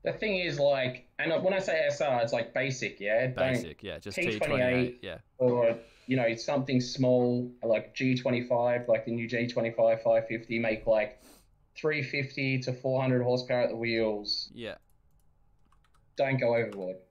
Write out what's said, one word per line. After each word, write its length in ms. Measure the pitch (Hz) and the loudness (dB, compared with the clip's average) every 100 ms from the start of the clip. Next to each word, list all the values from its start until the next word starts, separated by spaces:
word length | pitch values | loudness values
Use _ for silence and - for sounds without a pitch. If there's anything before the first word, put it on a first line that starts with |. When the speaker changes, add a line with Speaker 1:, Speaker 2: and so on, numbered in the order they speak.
Speaker 1:
The 80 | 165 | -4
thing 260 | 165 220 190 | -4 -2 -2
is, 200 | 175 143 | -2 2
like, 480 | 143 135 127 - - - | 2 4 0 -4 -12 -4
and 120 | 151 160 | 0 2
when 100 | 185 | 2
I 60 | 190 | 0
say 260 | 190 160 147 | 0 0 0
S 140 | 135 | 0
R, 200 | 147 123 | 0 2
it's, 100 | 117 | 2
like, 200 | 123 113 | 0 -2
basic, 440 | 135 135 127 104 - | -2 -2 -2 -6 -4
yeah? 260 | 101 113 131 | 0 2 2
Don't 80 | 127 | 0
Speaker 2:
Basic, 460 | 131 123 85 76 | 0 0 -4 -10
yeah, 160 | 101 76 | -10 -10
just 180 | 101 139 | -8 -4
Speaker 1:
T 60 | |
twenty-eight 180 | 131 107 | -2 -2
Speaker 2:
T 60 | 151 | 0
twenty-eight, 520 | 139 127 127 123 - | 2 2 2 0 -4
yeah. 160 | 98 82 _ - | -12 -12 _ 0
Speaker 1:
or, 380 | 127 123 117 110 - - - | 2 4 2 0 -10 -20 -2
you 100 | 131 | 0
know, 180 | 117 | 0
something 460 | 113 - 143 131 127 | -2 -2 -2 0 0
small, 680 | 123 - 127 127 123 123 123 - | 0 0 4 4 4 0 -4 -6
like 320 | 113 107 - | 0 0 0
G 220 | - 131 123 | -2 0 0
twenty-five, 720 | 135 120 - 120 120 120 123 | 0 -2 0 2 2 0 2
like 160 | 110 | 0
the 80 | - | 2
new 160 | 117 113 | -4 -2
G 180 | 120 120 | -2 -2
twenty-five 560 | 123 117 113 113 113 | -2 -2 2 4 4
five 240 | 117 113 113 | 4 2 2
fifty, 320 | 110 - 113 | -8 -4 -2
make, 280 | 113 110 117 | -2 -2 2
like, 340 | 107 104 - - - _ _ _ - | 2 2 -6 -20 -20 _ _ _ -4
three 260 | 156 151 | -2 -2
fifty 560 | 131 143 139 - 135 131 | -2 -4 -4 -4 -2 0
to 120 | 127 | -2
four 280 | 127 135 131 | -4 -2 0
hundred 220 | 131 127 | 2 2
horsepower 380 | 123 123 123 123 | 2 0 0 0
at 60 | 117 | 0
the 60 | 113 | -2
wheels. 760 | 117 113 110 104 104 - - | -2 0 0 -2 -6 -6 -8
Speaker 2:
Yeah. 220 | - 113 - _ _ _ _ _ _ _ _ _ _ _ _ _ - | -12 -12 -12 _ _ _ _ _ _ _ _ _ _ _ _ _ -4
Speaker 1:
Don't 220 | 135 135 | 0 2
go 180 | 120 117 | 2 2
overboard. 400 | 110 101 92 92 - | -2 -6 -8 -10 -16